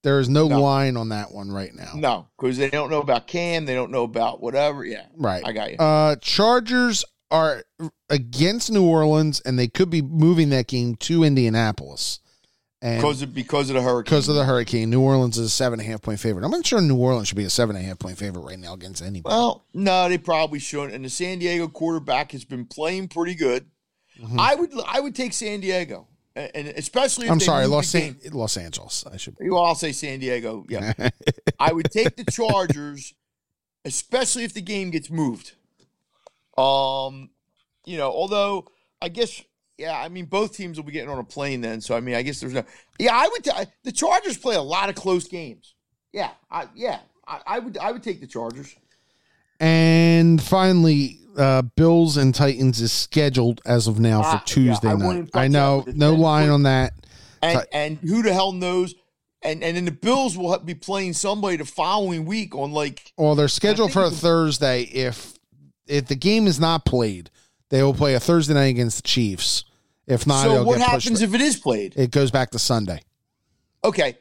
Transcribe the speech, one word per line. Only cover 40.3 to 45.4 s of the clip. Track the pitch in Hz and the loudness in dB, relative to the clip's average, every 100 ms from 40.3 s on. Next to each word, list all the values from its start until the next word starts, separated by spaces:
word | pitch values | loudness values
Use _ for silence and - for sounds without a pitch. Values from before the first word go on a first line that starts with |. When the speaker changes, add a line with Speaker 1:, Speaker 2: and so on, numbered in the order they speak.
| 196 214 - | -2 -2 -6
Speaker 2:
teams | 180 160 | -12 -12
will | 147 | -10
be | |
getting | 147 131 | -10 -8
on | 135 | -10
a | 117 | -10
plane | - 143 131 | -8 -6 -4
then, | 117 113 | -6 -8
so, | - 117 | -4 -4
I | |
mean, | 123 120 | -2 -4
I | |
guess | 131 139 | -4 -8
there's | 131 | -6
no, | 127 - - _ _ | -8 -8 -16 _ _
yeah, | 240 | 0
I | 233 330 | 2 2
would, | 466 | 0
t-, | 302 | -4
I, | - 196 _ | -4 -6 _
the | - | -10
Chargers | - 320 359 392 240 | -2 2 2 0 -6
play | 254 202 | -2 -2
a | |
lot | 139 175 196 | -2 -2 -2
of | 190 | -4
close | 190 180 - | 0 -2 -2
games. | 180 | -12